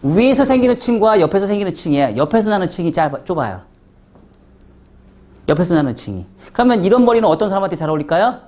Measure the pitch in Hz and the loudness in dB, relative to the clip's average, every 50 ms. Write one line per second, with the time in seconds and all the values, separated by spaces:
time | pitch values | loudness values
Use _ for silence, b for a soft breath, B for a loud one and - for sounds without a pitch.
0 | - 135 156 190 240 262 269 247 277 262 262 254 247 247 247 240 - - 240 220 | -2 0 2 2 4 4 4 2 2 2 2 2 2 2 0 0 -2 -2 0 2
1 | 196 220 214 208 165 151 - 196 196 196 208 202 202 185 160 - - 165 143 139 | 2 2 4 4 2 2 0 0 0 0 -2 -2 -4 -6 -8 -8 -4 -2 0 0
2 | 143 127 104 113 143 151 - 226 214 214 214 196 185 175 - - 175 165 156 - | 0 -2 0 -2 -2 0 0 0 0 0 -2 -2 -2 -4 -4 -4 -4 -4 0 0
3 | 156 147 143 117 - - 185 160 131 107 95 92 - - _ _ _ _ _ _ | -2 -2 -2 -8 -8 -6 -4 -4 -4 -6 -6 -10 -16 -20 _ _ _ _ _ _
4 | _ _ _ - - _ _ _ _ _ - _ - - - - - _ _ - | _ _ _ -20 -20 _ _ _ _ _ -20 _ -20 -20 -20 -20 -20 _ _ -20
5 | - - _ - - _ - - - - 151 151 180 175 175 160 147 135 117 - | -20 -20 _ -20 -20 _ -20 -12 -2 -2 0 0 0 0 0 0 0 -2 -4 -8
6 | - - 101 92 90 - - B B B B - 240 254 247 220 170 190 214 247 | -10 -12 -10 -12 -12 -14 -20 B B B B 0 2 2 2 2 2 2 4 4
7 | 247 240 233 233 220 202 202 - 214 208 190 196 196 190 180 170 165 151 156 151 | 4 4 4 4 4 2 2 2 0 -2 -2 -2 -2 -4 -6 -6 -4 -4 -4 -4
8 | 147 147 160 170 202 240 247 - - | -2 -2 0 0 0 0 -2 -6 -16